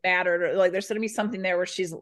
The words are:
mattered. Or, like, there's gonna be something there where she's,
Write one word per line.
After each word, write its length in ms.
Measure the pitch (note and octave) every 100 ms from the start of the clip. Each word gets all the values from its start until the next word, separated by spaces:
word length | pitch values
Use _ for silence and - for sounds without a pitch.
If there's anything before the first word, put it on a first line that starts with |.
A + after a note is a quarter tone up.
| F#3
mattered. 360 | F3+ F#3 E3+
Or, 100 | F3 E3+
like, 160 | F3+
there's 160 | F#3 -
gonna 140 | G#3+
be 80 | A3
something 320 | A3 G#3 F#3+
there 160 | F#3 F3
where 80 | F3+
she's, 280 | - F3+ D#3+